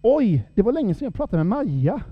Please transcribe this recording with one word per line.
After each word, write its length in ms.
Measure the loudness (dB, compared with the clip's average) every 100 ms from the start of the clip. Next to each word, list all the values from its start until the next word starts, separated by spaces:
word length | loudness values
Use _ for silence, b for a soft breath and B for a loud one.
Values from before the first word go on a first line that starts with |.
"Oj, 460 | 2 2 4 0 0
det 80 | 0
var 100 | 0
länge 220 | 0 0
sedan 120 | -2 -4
jag 80 |
pratade 300 | -6 -4 0
med 120 | 0 0
Maja. 440 | -2 0 0 -2 -8